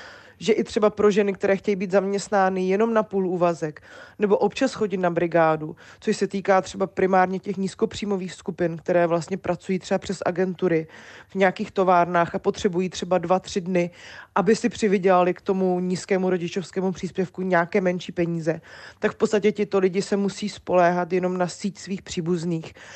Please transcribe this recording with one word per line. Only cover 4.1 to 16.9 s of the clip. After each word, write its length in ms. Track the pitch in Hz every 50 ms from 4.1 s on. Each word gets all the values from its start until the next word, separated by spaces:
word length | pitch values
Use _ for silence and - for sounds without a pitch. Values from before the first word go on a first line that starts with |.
| - -
nebo 180 | 208 190 208
občas 380 | - 208 202 - - 269 254 -
chodit 220 | - 220 190 196
na 140 | 185 180 170
brigádu, 640 | 170 170 175 170 160 165 160 160 156 156 156 156 - - - - - _
což 160 | - 220 208
se 100 | - 202
týká 360 | 196 - 196 170 196 190 190
třeba 240 | 185 - - 196 196
primárně 520 | 185 - 196 185 185 190 185 185 180 190 185
těch 180 | - 202 185
nízkopříjmových 760 | 190 190 180 - - 220 - - - 214 202 202 185 185 170
skupin, 440 | - - - - 160 - 175 165 170
které 300 | 156 - - 175 175 175
vlastně 300 | 160 170 170 156 - 196
pracují 420 | 185 - - 175 - - - 190 175
třeba 200 | - - 196 185
přes 240 | - - 185 - -
agentury 600 | - 175 175 190 190 175 - 185 180 170 160 160 - - - - - - - - _
v 60 | -
nějakých 360 | 190 190 180 - - 208 -
továrnách 640 | - 196 185 185 180 175 175 170 180 170 170 - -
a 40 | 180
potřebují 500 | - 202 - - - 202 170 180 185 170
třeba 300 | - - 190 175 180 180
dva, 200 | 175 170 185 185
tři 220 | - - - 202
dny, 300 | 170 185 185 175 175 175 - - - - - - - _ -
aby 220 | 202 180 202 220
si 120 | - - 226
přivydělali 680 | - - 226 202 196 202 175 190 180 180 180 180 175
k 60 | -
tomu 400 | - - 190 190 185 185 180 180
nízkému 500 | 180 180 185 - - - 196 185 185 185
rodičovskému 640 | 185 175 170 170 - 196 160 - - 196 185 190